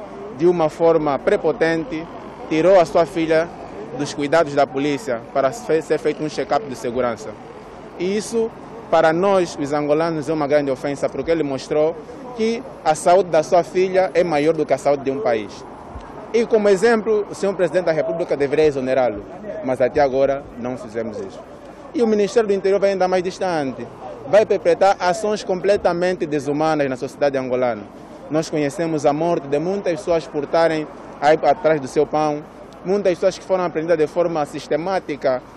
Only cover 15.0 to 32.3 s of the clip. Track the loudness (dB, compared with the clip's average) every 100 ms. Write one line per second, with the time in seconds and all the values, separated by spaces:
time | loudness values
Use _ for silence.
15 | 0 -2 0 0 -2 -10 -18 -18 -18 -16
16 | -16 -16 -4 -2 2 4 4 4 4 4
17 | 2 0 -2 -4 -4 0 0 2 2 0
18 | 0 -2 -2 0 2 4 4 2 0 2
19 | 2 0 -8 -14 -12 -8 -4 0 2 4
20 | 2 4 2 0 -6 -10 -8 -8 -8 -8
21 | -6 -8 -10 -14 -18 -20 -20 -18 -8 0
22 | 2 2 2 2 2 0 2 2 2 2
23 | 2 0 -2 -4 -2 -2 -2 -6 -12 -14
24 | -16 -14 2 4 4 2 2 4 4 4
25 | 0 0 -2 -2 -2 -2 2 2 2 0
26 | 0 0 -2 -2 -2 0 0 2 0 -2
27 | -8 -2 0 0 -2 0 0 -2 -8 -16
28 | -20 -18 -4 -4 -2 -2 -2 -2 -4 0
29 | 2 2 0 0 0 -2 -2 -2 -2 -4
30 | -2 -2 -2 -6 -2 2 2 2 -4 -12
31 | -18 -2 2 4 4 4 4 2 0 0
32 | 2 2 0